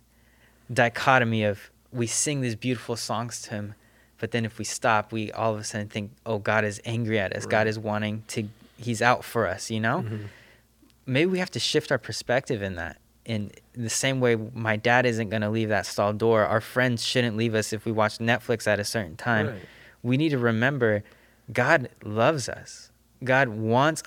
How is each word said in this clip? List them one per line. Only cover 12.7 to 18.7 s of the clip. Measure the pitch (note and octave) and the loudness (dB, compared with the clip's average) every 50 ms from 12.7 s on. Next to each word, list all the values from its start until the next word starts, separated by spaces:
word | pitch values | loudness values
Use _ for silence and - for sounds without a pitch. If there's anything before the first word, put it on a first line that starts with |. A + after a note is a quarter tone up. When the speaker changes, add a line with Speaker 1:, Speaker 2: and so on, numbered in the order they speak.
| F#2 | -4
Speaker 1:
that. | E2+ E2 D#2+ - - _ _ _ _ _ | -6 -8 -8 -10 -14 _ _ _ _ _
In | - A2+ G#2+ G#2 G2 - - _ _ _ | -6 -4 -4 -4 -6 -10 -16 _ _ _
the | B2+ A#2+ A2 | -8 -6 -4
same | - - - C3+ C3+ C3 | -2 -2 0 0 0 2
way | B2 A#2+ A#2 | 4 4 4
my | A2 A2 A2+ B2+ A#2+ A2+ A2 G#2+ | 2 0 -6 -8 -4 -2 -2 -2
dad | G#2+ - A#2+ A#2+ B2+ B2 | 0 2 4 4 4 4
isn't | B2 A2+ A2 A#2 F#2+ | 2 2 0 -2 -2
gonna | G2 A2 G#2+ G#2 | -2 -2 0 0
leave | A2 A2+ A2+ G#2+ | 0 0 0 2
that | G#2+ G2 F2+ | 0 0 0
stall | - - - G#2 G2+ | -2 0 0 2 2
door, | G#2+ G#2 A2 A2+ A2+ A2 G#2 | 2 2 4 4 6 6 4
our | - G2+ A2 | 4 2 0
friends | - - - C3 B2+ B2+ A#2+ A2 - | 0 0 0 2 2 2 2 0 -2
shouldn't | - - C3 A#2+ A#2+ G#2 | 0 0 2 2 2 0
leave | A2 A2+ A#2 G#2+ | 0 0 2 2
us | A2 G#2 - | 0 0 0
if | - G#2 - | -4 -4 -4
we | A#2+ | -2
watch | A2 A2 G#2+ G#2+ - - | 2 2 2 2 0 0
Netflix | A2+ A2+ A#2+ A#2+ - - A#2+ A2 - | 2 2 2 2 2 -2 -2 0 2
at | G#2+ | 2